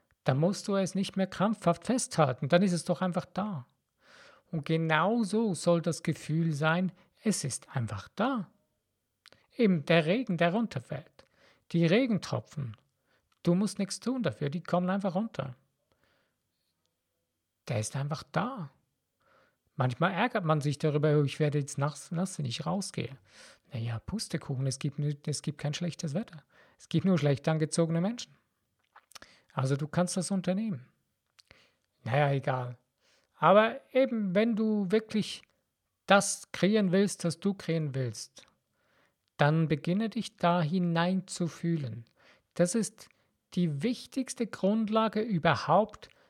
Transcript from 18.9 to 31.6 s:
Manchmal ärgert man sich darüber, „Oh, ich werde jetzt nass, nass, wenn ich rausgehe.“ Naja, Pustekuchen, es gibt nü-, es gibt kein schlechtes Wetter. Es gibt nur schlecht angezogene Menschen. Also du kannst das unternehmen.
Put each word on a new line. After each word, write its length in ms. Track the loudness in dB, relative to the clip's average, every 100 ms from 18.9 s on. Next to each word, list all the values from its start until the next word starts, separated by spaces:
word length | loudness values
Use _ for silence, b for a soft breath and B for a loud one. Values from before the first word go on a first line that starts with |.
| _ _ _ b b b b _ -2
Manchmal 360 | -2 2 0
ärgert 340 | 2 0 0 2
man 160 | 2
sich 160 | 0 0
darüber, 400 | 0 2 4 4
„Oh, 60 |
ich 160 | 2 2
werde 180 | 0 0
jetzt 200 | -2 -2
nass, 340 | -2 -4 -6
nass, 260 | -4 -4 -4
wenn 80 | -6
ich 200 | -4 -4
rausgehe.“ 520 | -4 -4 -6 -8 -10 B B B B _
Naja, 260 | -8 -6 -6
Pustekuchen, 680 | -6 -8 -6 -6 -4 -4 -4
es 100 | -4
gibt 220 | -4 -4
nü-, 180 | -4 -4 -6
es 160 | -6
gibt 160 | -6 -6
kein 160 | -6
schlechtes 400 | -4 -6 -6 -6
Wetter. 300 | -4 -6 -12 -20 b b _
Es 120 | -2
gibt 160 | 2 4
nur 120 | 4
schlecht 300 | 4 2 0
angezogene 540 | 0 0 0 2 2
Menschen. 340 | 0 -4 -10 _ _ _ _ _ _ -20 _ -20 B B B
Also 240 | -2 0 -2
du 120 | -2
kannst 280 | -2 -2 -2
das 140 | -2
unternehmen. 560 | -2 -2 -2 -4 -6 -12 _ _ _ _ _ _ b